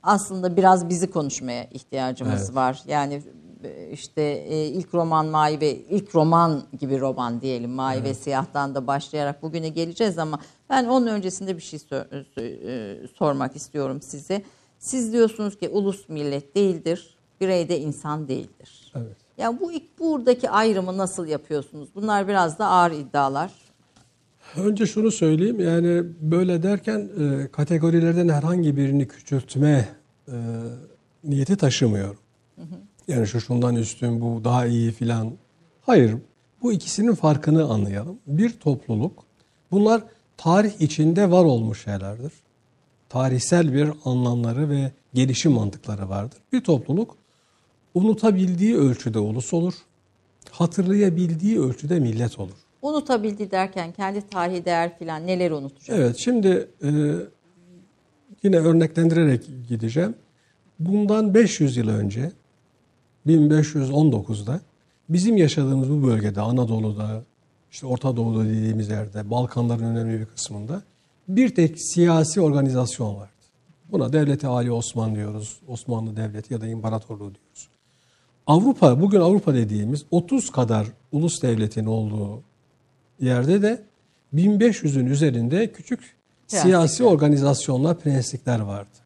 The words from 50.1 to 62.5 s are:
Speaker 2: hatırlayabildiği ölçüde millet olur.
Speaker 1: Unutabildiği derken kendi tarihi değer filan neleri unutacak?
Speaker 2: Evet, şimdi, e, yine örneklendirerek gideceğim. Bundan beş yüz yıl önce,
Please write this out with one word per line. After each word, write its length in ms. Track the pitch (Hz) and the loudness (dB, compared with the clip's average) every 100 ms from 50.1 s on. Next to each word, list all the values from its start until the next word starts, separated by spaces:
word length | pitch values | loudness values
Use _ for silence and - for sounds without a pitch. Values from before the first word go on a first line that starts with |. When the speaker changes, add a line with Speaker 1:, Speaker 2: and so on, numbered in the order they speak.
| _ _ _ - | _ _ _ -20
Speaker 2:
hatırlayabildiği 1080 | - 170 180 180 202 202 165 175 165 196 220 | -2 -2 0 2 4 2 2 -2 0 0 2
ölçüde 400 | 131 123 147 175 | 0 -2 -2 0
millet 400 | 123 113 120 - | 0 0 -4 -6
olur. 160 | 95 98 _ _ | -12 -14 _ _
Speaker 1:
Unutabildiği 720 | 277 302 294 240 214 208 196 | -4 -4 -2 -2 -2 -6 -4
derken 400 | 190 196 190 170 | -4 -4 -6 -10
kendi 300 | 175 196 202 202 | -6 -6 -6 -8
tarihi 360 | 190 175 180 175 | -4 -4 -4 -2
değer 320 | 170 170 170 | -2 -2 -6
filan 280 | 165 156 175 | -10 -8 -4
neleri 260 | 185 180 | -2 0
unutacak? 460 | 151 135 - - 220 | -2 -8 -14 -4 0
Speaker 2:
Evet, 180 | 123 120 | 0 0
şimdi, 500 | 240 247 190 180 - _ | -2 2 2 2 -2 _
e, 60 | 143 147 147 170 190 _ _ _ _ - _ _ _ _ _ 208 | -2 0 0 -2 -8 _ _ _ _ -20 _ _ _ _ _ -2
yine 140 | 202 175 | 2 4
örneklendirerek 920 | 160 165 160 - 165 165 156 123 - 127 120 | 6 4 4 2 2 4 4 2 -2 -16 -6
gideceğim. 460 | 113 113 131 196 233 _ _ _ _ _ - | -4 -2 -2 -2 -4 _ _ _ _ _ -6
Bundan 540 | 165 208 208 214 214 | 0 2 2 2 4
beş 260 | 202 220 - | 4 4 2
yüz 180 | 143 123 | 0 0
yıl 100 | 110 | -2
önce, 420 | 107 104 107 147 - _ | 0 -2 -4 -8 -10 _